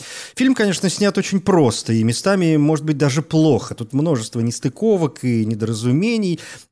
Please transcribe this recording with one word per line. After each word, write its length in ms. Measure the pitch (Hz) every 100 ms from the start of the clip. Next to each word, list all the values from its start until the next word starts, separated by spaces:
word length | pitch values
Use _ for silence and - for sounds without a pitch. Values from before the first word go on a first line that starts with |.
| - - - -
Фильм, 180 | 262
конечно, 340 | 262 208 175 190
снят 300 | - 202 196
очень 220 | - 196
просто 520 | 202 185 131 - -
и 120 | 113
местами, 520 | 113 120 190 196 170 156
может 280 | 147 156 156
быть, 100 | 147
даже 240 | 143 139
плохо. 540 | - 156 160 123 -
Тут 180 | - 113
множество 480 | 131 165 131 110 120
нестыковок 840 | 117 - 143 - 226 196 156 -
и 200 | 123 117
недоразумений, 960 | 107 110 107 110 123 139 214 226 190 160 - - -